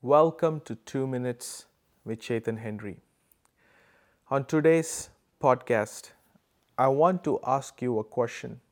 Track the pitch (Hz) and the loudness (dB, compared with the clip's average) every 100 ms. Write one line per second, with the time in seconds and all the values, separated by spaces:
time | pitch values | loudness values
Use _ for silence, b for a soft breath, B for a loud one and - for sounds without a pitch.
0 | 123 147 165 160 165 156 - 113 - 135 | 4 6 6 2 -2 -2 -8 -14 -8 -4
1 | 135 127 123 123 - - - _ _ _ | -4 -4 -4 -6 -10 -14 -18 _ _ _
2 | - 113 - 117 113 113 113 107 104 92 | -10 -10 -4 -4 -2 -6 -8 -10 -10 -14
3 | _ _ _ _ _ _ b b b b | _ _ _ _ _ _ b b b b
4 | b b b 135 135 156 156 165 160 - | b b b -4 0 2 4 4 2 -8
5 | - _ _ _ 139 127 - 117 110 - | -14 _ _ _ 2 2 2 -2 -2 -8
6 | - _ _ _ _ _ _ - 131 139 | -20 _ _ _ _ _ _ 0 2 4
7 | 165 185 156 127 - 135 135 - 123 113 | 4 2 -2 -2 0 -2 -2 -8 -4 -2
8 | 110 - 117 - 123 117 _ | -4 -2 -4 -4 -12 -14 _